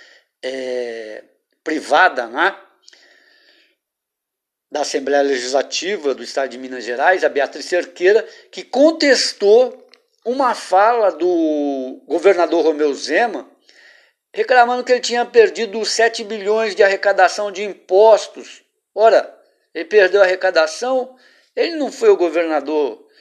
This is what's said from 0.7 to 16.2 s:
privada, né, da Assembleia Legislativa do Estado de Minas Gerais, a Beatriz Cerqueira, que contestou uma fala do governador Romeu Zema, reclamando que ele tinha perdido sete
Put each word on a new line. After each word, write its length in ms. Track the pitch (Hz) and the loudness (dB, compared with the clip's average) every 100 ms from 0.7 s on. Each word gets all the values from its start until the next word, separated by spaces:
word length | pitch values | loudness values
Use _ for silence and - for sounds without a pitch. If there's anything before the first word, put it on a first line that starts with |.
| 123 120 113 107 - - _ _ _ | -6 -8 -10 -14 -16 -20 _ _ _
privada, 640 | - 156 110 151 180 127 117 | -8 -6 0 2 2 0 -6
né, 280 | 127 185 - _ _ _ _ _ _ _ _ _ _ _ _ _ _ _ _ _ _ _ _ _ | -2 -4 -4 _ _ _ _ _ _ _ _ _ _ _ _ _ _ _ _ _ _ _ _ _
da 120 | 147 | -8
Assembleia 400 | 143 147 135 143 | -4 -4 -2 0
Legislativa 920 | 139 131 123 135 131 - 175 202 143 | 0 -2 -2 -2 -2 -6 -6 -4 -4
do 80 | 123 | -6
Estado 280 | 117 143 131 | -6 -6 -6
de 80 | 120 | -8
Minas 260 | 131 131 | -14 -12
Gerais, 400 | 110 123 160 185 | -8 -2 2 2
a 40 | 147 | 0
Beatriz 380 | 135 127 156 - | -2 -4 -6 -6
Cerqueira, 560 | 175 - - 175 214 - - _ | -4 -4 0 2 2 0 -14 _
que 120 | - | -18
contestou 1200 | - 247 302 320 285 240 - - 202 226 247 - _ _ _ _ | -6 2 4 4 2 2 0 0 4 4 4 -2 _ _ _ _
uma 320 | 226 262 254 214 | -6 -2 -2 -4
fala 540 | - 185 214 240 202 | 0 2 4 2 0
do 880 | 156 180 170 160 151 143 135 131 - | 0 0 0 0 -2 -4 -4 -8 -12
governador 600 | - 165 190 180 165 165 | -6 0 2 2 2 2
Romeu 280 | 156 147 151 | 0 0 -2
Zema, 540 | 127 - 170 233 151 - _ _ _ _ _ _ _ _ | -2 -4 -2 -2 -4 -14 _ _ _ _ _ _ _ _
reclamando 480 | - 226 254 240 247 | -6 0 2 2 0
que 80 | 247 | -2
ele 100 | 247 | -2
tinha 240 | - 240 | -2 -4
perdido 600 | 233 233 208 - 226 220 | 0 4 4 2 -8 -6
sete 400 | 208 - 226 233 | -4 0 0 0